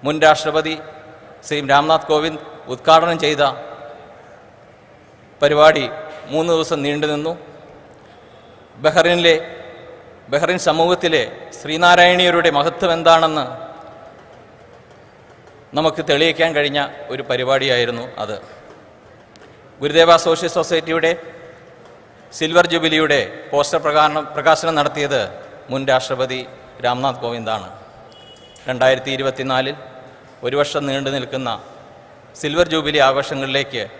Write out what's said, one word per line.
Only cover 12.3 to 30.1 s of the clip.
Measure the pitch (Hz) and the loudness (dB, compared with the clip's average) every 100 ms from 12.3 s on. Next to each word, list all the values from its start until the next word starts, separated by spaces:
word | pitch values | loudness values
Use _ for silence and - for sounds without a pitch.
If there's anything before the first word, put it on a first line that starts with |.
| 175 165 147 | 4 2 2
മഹത്വം | 151 165 185 165 | 0 0 -2 2
എന്താണെന്ന് | 165 165 160 156 127 127 - - - - - - - - - - - - - - - - - - - - - 139 | 4 6 4 0 -6 -10 -14 -18 -20 -20 -20 -20 -20 -20 -20 -20 -20 -20 -20 -20 -20 -20 -20 -20 -20 -20 -10 -2
നമുക്ക് | 160 160 160 | -2 -2 -2
തെളിയിക്കാൻ | 143 165 156 165 147 | 2 2 2 0 2
കഴിഞ്ഞ | 147 143 139 - - | 0 -2 -4 -8 -12
ഒരു | 131 147 | -10 -6
പരിപാടിയായിരുന്നു | 123 127 135 135 123 120 117 123 - | -4 0 0 2 0 0 -4 -10 -10
അത്. | 104 107 - - - - - - - - - - - - - - | -10 -10 -14 -20 -20 -20 -20 -20 -20 -20 -20 -20 -20 -20 -20 -8
ഗുരുദേവ | 143 156 165 165 165 | -2 4 6 6 4
സോഷ്യൽ | 160 170 180 | 0 0 -2
സൊസൈറ്റിയുടെ | 160 170 160 165 160 170 - - - - - - - - - - - - | -2 -2 -2 0 0 -2 -8 -20 -20 -20 -20 -20 -20 -20 -20 -20 -18 -6
സിൽവർ | 160 170 170 | 2 2 4
ജൂബിലിയുടെ | 165 160 156 156 143 95 - - | 2 2 2 2 2 0 -8 -4
പോസ്റ്റർ | - - 165 151 | -2 0 0 0
പ്രകാരണം, | 151 151 151 147 151 | 4 4 2 -6 -2
പ്രകാശനം | 147 156 165 156 | 2 2 2 0
നടത്തിയത് | 147 147 143 135 101 - - - - | -2 -2 -2 -2 -4 -8 -18 -20 -8
മുൻ | 131 135 | -6 0
രാഷ്ട്രപതി | 127 - 127 131 127 123 - - - 120 | 0 0 -4 -4 -6 -10 -18 -20 -6 -4
രാംനാഥ് | 123 135 127 | -2 -4 -4
കോവിന്ദാണ്. | 117 120 110 110 90 - - - - - - - - - - | -6 -6 -6 -6 -8 -18 -20 -20 -20 -20 -20 -20 -20 -18 -8
രണ്ടായിരത്തി | 127 131 131 135 135 | 0 2 2 -2 -4
ഇരുപത്തിനാലിൽ | 135 131 131 131 131 147 - - - | -4 -4 -2 -2 -2 -8 -16 -20 -20